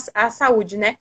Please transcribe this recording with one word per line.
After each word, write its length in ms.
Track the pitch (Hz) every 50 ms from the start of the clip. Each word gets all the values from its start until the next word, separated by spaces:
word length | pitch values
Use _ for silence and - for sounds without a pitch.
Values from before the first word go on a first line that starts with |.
| 254 - -
a 180 | 208 214 233
saúde, 460 | 226 - 285 262 247 220 202 180 196
né? 220 | 208 208 214 254 -